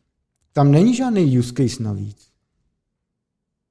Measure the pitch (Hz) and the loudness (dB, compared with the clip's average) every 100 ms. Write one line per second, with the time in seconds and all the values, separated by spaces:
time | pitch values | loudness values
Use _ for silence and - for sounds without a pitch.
0 | _ _ _ _ _ 151 143 143 220 240 | _ _ _ _ _ 0 4 4 4 0
1 | 254 208 156 127 120 - 123 - 110 101 | -2 0 2 0 -2 -2 -4 -4 -8 -8
2 | 101 - _ _ _ _ _ _ _ _ | -10 -16 _ _ _ _ _ _ _ _
3 | _ _ _ _ _ _ _ | _ _ _ _ _ _ _